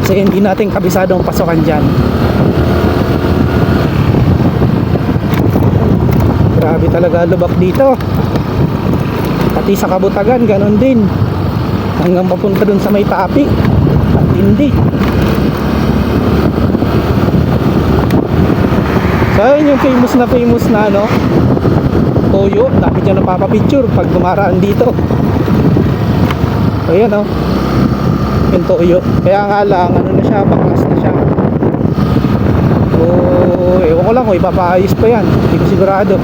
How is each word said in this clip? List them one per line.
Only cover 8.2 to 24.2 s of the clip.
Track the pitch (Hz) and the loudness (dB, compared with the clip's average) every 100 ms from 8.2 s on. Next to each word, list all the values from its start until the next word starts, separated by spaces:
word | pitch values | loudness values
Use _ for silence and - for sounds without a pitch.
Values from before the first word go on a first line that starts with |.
| - - - - - - - - - - - - - - | -2 -2 -4 -2 -2 -2 -2 -2 -2 -4 -4 -2 -2 -2
Pati | - 202 | -2 -2
sa | 190 | 0
Kabutagan, | 185 196 202 202 254 | 0 0 0 0 0
ganun | 240 202 202 208 | 2 0 2 2
din. | 262 247 202 - - - - - - - - - | 2 2 0 0 -2 -2 -2 -2 -4 -4 -4 -2
Hanggang | 165 180 185 | 0 0 0
papunta | 180 208 190 202 | -2 -2 0 0
dun | 202 | 0
sa | 220 | 0
may | 208 202 | 0 0
Tapi. | 185 185 277 294 - - - - - - | -2 -2 0 0 0 0 2 2 0 2
At | - - - | 0 2 2
hindi. | 196 214 294 - - - - - - - - - - - - - - - - - - - - - - - - - - - - - - - - - - - - - - - - - - - - - - - | 2 2 2 2 0 0 -2 0 0 0 -2 -2 -2 -2 0 0 0 0 0 0 0 0 0 0 0 -2 -2 -2 0 0 0 0 0 0 0 0 0 0 0 0 0 0 0 0 0 -2 0 0 0 2
So, | 226 285 | 2 2
yun | 302 | 2
yung | 269 | 2
famous | 285 254 247 254 | 0 2 2 2
na | 240 | 0
famous | 254 240 233 - | 0 0 0 0
na, | 220 214 | 0 2
ano, | 196 214 - - 170 - - - - - - - - - | 0 0 0 0 0 2 0 0 0 0 0 0 0 0
toyo. | 196 196 202 262 - | 2 2 2 0 2
Dami | - - | 0 0
dyan | 190 190 | 0 0
napapapicture | 185 185 196 214 - 285 240 202 | 0 -2 0 0 2 0 0 0
pag | 180 | 0
dumaraan | 180 | 0